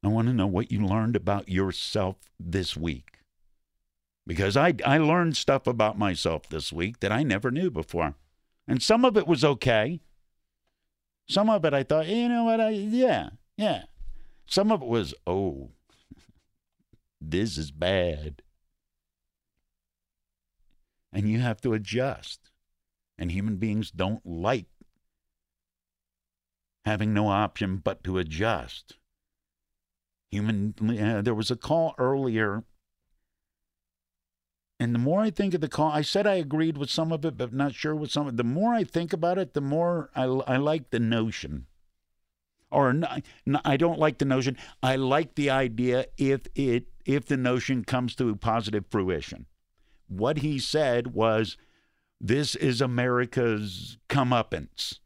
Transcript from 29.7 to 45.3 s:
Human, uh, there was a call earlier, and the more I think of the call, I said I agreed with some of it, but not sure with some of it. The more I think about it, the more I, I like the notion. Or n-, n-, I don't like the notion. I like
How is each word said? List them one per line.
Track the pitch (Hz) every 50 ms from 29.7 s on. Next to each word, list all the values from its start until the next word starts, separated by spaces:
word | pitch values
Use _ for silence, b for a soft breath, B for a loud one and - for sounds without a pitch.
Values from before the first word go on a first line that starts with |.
| _ _ _ _ _ _ _ _ _ _ _ _
Human, | - 101 104 107 113 101 98 107 101 -
uh, | 110 107 120 110 107 107 117 104 101
there | 123 117
was | 107 110 -
a | 127
call | 117 - - 147 165 165 160 131
earlier, | - 123 127 135 139 135 127 113 110 110 104 98 107 113 _ _ _ _ _ _ _ _ _ _ _ _ _ _ _ _ _ _ _ _ _ _ _ _ _ _ _ _ _ _ _ _ _ _ _ _ _ _ _ _ _ _ _
and | 127 117 120
the | 117
more | 120 135 165 196 214
I | 220
think | - - 202 196 175
of | 180 151
the | 143
call, | - - 151 160
I | 151 151 151
said | - - 190 208
I | 208 196
agreed | 185 160 139 139 156 160 165 156
with | 143 143 135
some | - - 165 160 165
of | 156 143
it, | 170 135 -
but | 123 120 110
not | 135 139 143 -
sure | - - 156 156
with | 151 151 139
some | - 143 147
of | 143 120
it. |
The | 117 120
more | 117 127 156 202 233 240
I | 233 190
think | - - 170 170 160 -
about | 165 160 170 180 180
it, | 190 - _
the | 147 139
more | 139 143 160 170 175 175 170 147 - _
I, | 131 131
I | 127 127 131 131 - 131 127
like | 143 147 156 160 127 -
the | - 113
notion. | 117 113 113 117 110 113 104 - - 73 73 71 64 - _ _ _ _ _ _ _ _ _ _ _ _ _ _ _ _ _ _ _ _
Or | - 143 143 131
n-, | 123 147 175 135 - 147 - B B B B
n-, | - 139 147 -
I | - 135 139
don't | 165 170 165 -
like | 156 156 147 -
the | 143
notion. | 139 135 131 127 135 131 B B B B B -
I | 127 131
like | 135 135 127 135 151 165 147